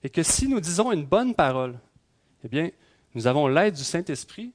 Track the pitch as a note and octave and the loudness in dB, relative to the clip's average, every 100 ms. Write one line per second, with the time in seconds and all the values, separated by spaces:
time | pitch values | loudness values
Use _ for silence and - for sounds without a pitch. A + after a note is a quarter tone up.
0 | C#3+ - D#3+ - C4+ C4 D#3+ F3 A#3+ F#3+ | -4 -2 0 0 2 0 -2 0 0 0
1 | C#3 G3 B3+ A3+ C#3+ C3 B2+ B2 _ _ | 2 2 2 2 2 2 -4 -8 _ _
2 | _ _ _ _ A#2 C3 E3+ - _ _ | _ _ _ _ -6 -4 -4 -8 _ _
3 | _ A#2+ A#2 C3+ C#3+ C#3 G#3 D#3 C3+ E3+ | _ -2 0 2 4 4 2 0 -6 -4
4 | F3 C#3 - - A#3 | -4 -8 -10 -14 -14